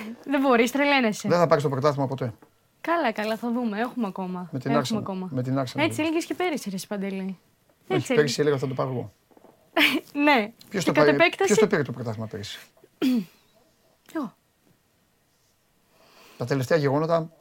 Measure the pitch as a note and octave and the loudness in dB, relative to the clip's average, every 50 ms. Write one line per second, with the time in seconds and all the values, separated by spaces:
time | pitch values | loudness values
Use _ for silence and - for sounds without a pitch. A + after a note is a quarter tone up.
0 | A3 G#3+ A#3 - - C#4 C#4 C#4+ C4+ C#4 B3 A3+ B3+ A#3+ - C#4 C#4+ C#4+ C#4+ C4+ | -10 -12 -14 -14 -8 -2 0 0 4 4 4 4 4 2 2 0 2 4 4 4
1 | B3 A3 G3 - - - E3 F3 F3 D3 D#3+ D3+ C#3 D3+ C3+ B2+ B2+ D3+ C#3 C#3 | 2 2 -2 -2 -2 0 2 4 6 6 4 4 2 0 -2 2 0 0 2 2
2 | C#3 B2+ C3+ B2+ C3+ A#2+ G#2 - - _ _ _ _ _ _ _ - - E4 E4+ | -2 -4 -2 -4 -6 -6 -8 -10 -20 _ _ _ _ _ _ _ -4 -2 -2 0
3 | D#4 A#3 G#3 - G#3+ A3 A3 A3 A#3 A#3+ A#3 B3 B3 A3+ G3+ G#3 A#3 B3+ - B3+ | 0 -2 -2 -2 -4 -4 -4 -4 -4 -4 -4 -2 -2 -4 -2 -4 -4 -4 -4 -4
4 | A3+ F#3+ F3 - F#3+ F3+ F#3 F3+ F#3 E3+ - C3+ - C3+ C#3 D3 C3+ B2 B2 A2 | -6 -6 -4 -6 -8 -8 -8 -8 -10 -8 -8 -6 -4 0 0 0 0 0 -2 -4
5 | - - F#3+ F#3 F#3 F#3 D3 C3 B2+ C3 C3 C3+ C3+ B2+ - - D4 E3+ - - | -4 -6 -8 -8 -8 -6 -6 -6 -4 -2 -2 -2 -2 -4 -2 -2 -2 -2 0 -2
6 | D#4 E4 D#4 E4+ E4 - D#4 - F4+ F4+ D#4 B3 - G3+ F#3+ F#3 - - G#3+ G3+ | -2 -2 -2 -2 -4 -4 -6 -4 -4 -2 -4 -4 -6 -8 -10 -10 -8 -8 -8 -8
7 | F#3+ G3 F#3+ F#3+ F#3+ F#3+ F#3+ - _ _ _ _ _ _ _ _ _ - F#4 - | -6 -6 -6 -6 -8 -8 -10 -12 _ _ _ _ _ _ _ _ _ -4 -2 -2
8 | B2 - D#3 D3 D3+ C#3+ A#2 - D3 D3 C#3+ C3 C#3 C3+ B2+ - C#3+ C3 C3 A#2+ | 0 0 2 2 2 2 2 0 2 2 2 0 -2 -4 -4 -4 -4 -4 -4 -6
9 | A#2 - - _ _ _ _ - _ - - _ _ _ - F4 D4 D4+ C4 E4 | -8 -10 -12 _ _ _ _ -20 _ -20 -20 _ _ _ -2 0 2 2 2 -2
10 | - - - C#4+ C#4+ D4+ C#4+ B3 G#3 A3 - _ - - - F#3+ E3 - - D4 | -6 -6 -4 0 2 4 4 4 2 -2 -6 _ -18 -8 -6 -4 -2 0 4 4
11 | D4+ D4 D4 - E4 F4 - - G4 F#4+ G#3 D4 G#4+ - G#3+ E3 C#3 - B2 C3 | 6 6 6 6 4 2 2 2 2 2 4 6 4 4 4 2 0 -2 -6 -8
12 | B2 A#2+ G#2+ G#2+ A2+ G#2+ - G2 G2+ - - - - - _ _ _ - _ - | -6 -8 -6 -8 -8 -10 -10 -10 -10 -10 -14 -16 -18 -20 _ _ _ -20 _ -2
13 | - C4 B3+ A#3 F3+ - _ _ _ _ _ _ _ _ _ _ _ _ _ _ | 0 2 2 2 0 -4 _ _ _ _ _ _ _ _ _ _ _ _ _ _
14 | _ _ - D#4+ C#4 F#3 - _ _ _ _ _ _ _ _ _ _ _ _ _ | _ _ -8 -6 -6 -6 -10 _ _ _ _ _ _ _ _ _ _ _ _ _
15 | _ _ _ _ _ _ _ _ _ _ _ _ _ _ _ _ _ _ _ _ | _ _ _ _ _ _ _ _ _ _ _ _ _ _ _ _ _ _ _ _
16 | _ _ _ - - - - - B2 A#2 C#3+ C3+ B2+ - F3 E3 C#3+ C#3 C3 D3 | _ _ _ -20 -20 -20 -10 -8 -4 -2 0 0 0 2 2 2 4 4 2 2
17 | D#3+ D#3+ E3+ E3 D#3+ E3 - _ | 2 2 0 0 0 -2 -10 _